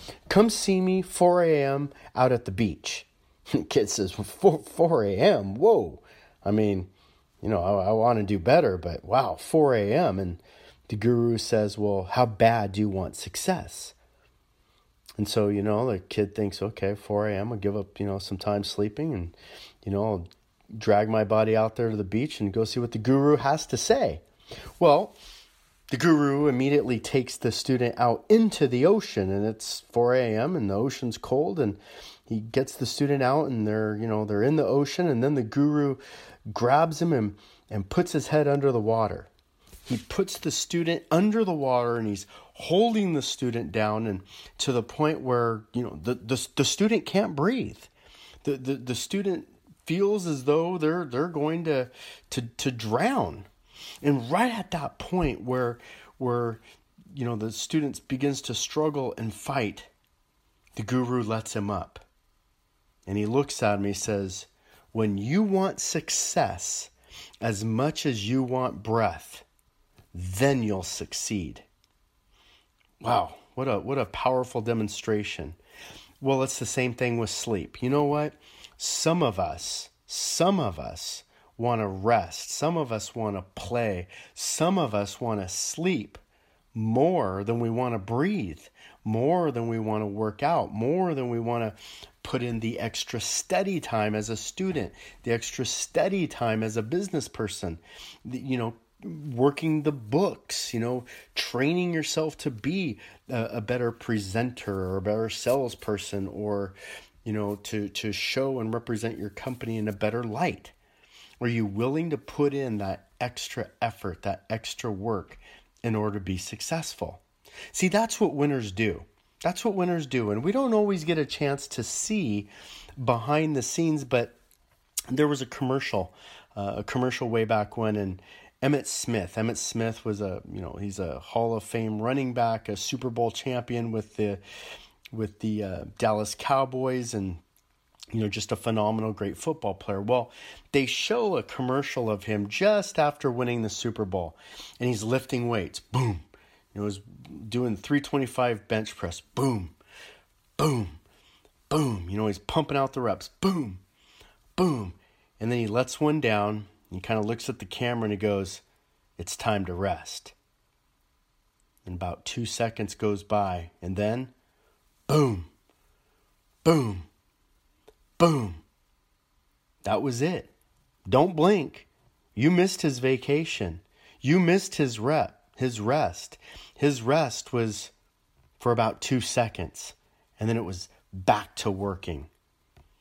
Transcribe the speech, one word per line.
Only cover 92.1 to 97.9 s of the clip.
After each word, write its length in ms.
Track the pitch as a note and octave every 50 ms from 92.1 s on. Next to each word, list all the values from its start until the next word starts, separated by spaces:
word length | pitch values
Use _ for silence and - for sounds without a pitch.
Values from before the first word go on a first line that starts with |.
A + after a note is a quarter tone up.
| _ _ -
put 180 | - - B2+
in 200 | A#2+ B2 A#2 A2+
the 180 | A2+ A2+ B2 -
extra 400 | - A2+ - - - - - A2+
study 640 | - - - - - - F#3+ F3+ G3 G3 F#3+ D#3
time 340 | - - A#2 A2 G#2+ G#2+ G#2
as 140 | G#2+ G#2+ A2
a 80 | A2+
student, 560 | G#2 - - - - F#3+ F#3+ E3+ C#3+ G2 - - - - - - - -
the 80 | A#2+ A#2
extra 320 | A2+ - - - - B2+
study 600 | - - - - - - - D#3+ G3 G3 G3 E3
time 380 | C#3 - - A#2+ A2+ A2 A2 A2
as 140 | A2 G#2+
a 40 | A#2
business 460 | G#2+ A2+ D#3 F3+ G#3 F#3+ - D3+ -
person, 500 | - - - A2+ G2 - - - F2 E2 - - -